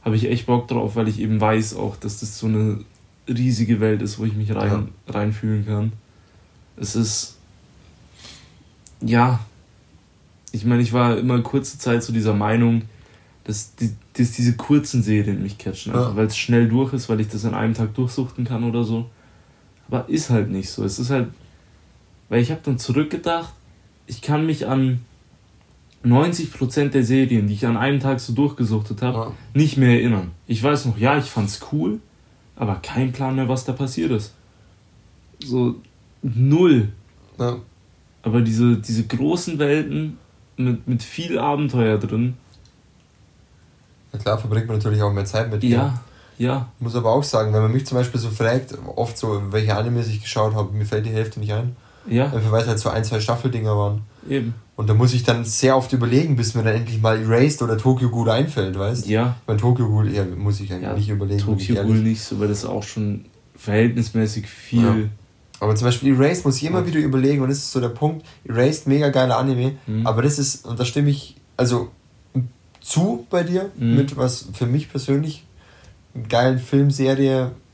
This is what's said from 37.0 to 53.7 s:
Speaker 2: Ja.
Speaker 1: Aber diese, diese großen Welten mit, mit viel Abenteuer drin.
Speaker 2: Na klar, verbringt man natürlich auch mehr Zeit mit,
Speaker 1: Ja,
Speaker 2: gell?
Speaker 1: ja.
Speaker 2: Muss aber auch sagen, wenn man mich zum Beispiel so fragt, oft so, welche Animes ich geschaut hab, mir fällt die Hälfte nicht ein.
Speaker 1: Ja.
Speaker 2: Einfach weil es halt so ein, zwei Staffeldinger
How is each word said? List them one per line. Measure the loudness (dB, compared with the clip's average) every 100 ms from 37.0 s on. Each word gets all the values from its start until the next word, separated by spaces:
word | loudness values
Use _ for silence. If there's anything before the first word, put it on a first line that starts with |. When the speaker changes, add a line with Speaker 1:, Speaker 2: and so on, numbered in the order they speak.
| -20 _ -20 -6
Speaker 2:
Ja. | -4 -4 -12 _ _ _ _ _
Speaker 1:
Aber | 0 2
diese, | 2 4 4 4
diese | 0 -2 -2
großen | -2 0 0 -4 -2
Welten | 2 2 0 -4 -6 -8 _ _ _ -4
mit, | -2 -2 -2
mit | -4
viel | -4 -10 -6 -2
Abenteuer | -2 0 0 2 2 2
drin. | -2 -2 -2 -4 _ -20 -20 _ _ _ _ _ _ _ _ _ _ _ _ _ _
Speaker 2:
Na | -8
klar, | -2 -2
verbringt | 0 -2 0
man | -2
natürlich | 0 2
auch | 2
mehr | 0 -2
Zeit | -2 -2
mit, | -2
Speaker 1:
Ja, | 2 2 2 -2 -8 -20 -20 -4
Speaker 2:
gell? | -2
Speaker 1:
ja. | -2 -6 -6
Speaker 2:
Muss | -4 -2
aber | 2
auch | 2
sagen, | 2 0 2
wenn | 2
man | 2
mich | 2 0
zum | -2
Beispiel | 0 -2
so | -4
fragt, | -2 0 0 -4 -14 -12 -6
oft | -6 -4
so, | -4 -2 -2
welche | 0 0 0
Animes | 0 0 -2
ich | -4
geschaut | -4 0 0 0
hab, | -2
mir | -2 -2
fällt | -2 -2
die |
Hälfte | -2 -4 -4
nicht | -4
ein. | -2 -4 -8 -20 -18 -2
Speaker 1:
Ja. | 0 2
Speaker 2:
Einfach | 0 2
weil | 2
es | 2
halt | 0
so | -2
ein, | -2
zwei | -2 -2
Staffeldinger | -2 -2 -2 -2 0